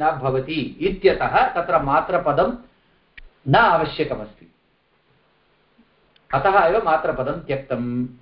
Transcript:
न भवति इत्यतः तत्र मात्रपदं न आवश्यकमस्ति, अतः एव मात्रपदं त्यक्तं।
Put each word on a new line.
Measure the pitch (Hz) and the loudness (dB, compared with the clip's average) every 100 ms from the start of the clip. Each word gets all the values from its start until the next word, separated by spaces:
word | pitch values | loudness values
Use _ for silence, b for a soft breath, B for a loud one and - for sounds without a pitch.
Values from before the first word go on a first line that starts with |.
न | 151 | -2
भवति | 143 131 131 131 160 127 - | 0 -2 -2 -2 -4 -4 -4
इत्यतः | 175 185 190 160 123 170 254 | -4 2 2 2 0 0 0
तत्र | 180 - 156 | -2 -2 -2
मात्रपदं | 143 151 160 180 151 143 220 247 - _ _ _ _ - - _ - | 2 0 0 -2 0 0 0 -2 -12 _ _ _ _ -20 -20 _ 0
न | 175 | 4
आवश्यकमस्ति, | 226 165 151 - 143 113 104 - 85 _ _ _ _ _ _ _ _ _ _ _ _ _ _ _ _ _ - | 4 2 0 -4 -4 -6 -10 -18 -20 _ _ _ _ _ _ _ _ _ _ _ _ _ _ _ _ _ -4
अतः | 135 190 196 | 0 2 4
एव | 165 214 | 4 2
मात्रपदं | 185 156 170 131 127 | 2 0 0 -2 -4
त्यक्तं। | 170 - 131 - 120 120 123 127 - | -6 -4 -6 -4 -6 -4 -4 -6 -10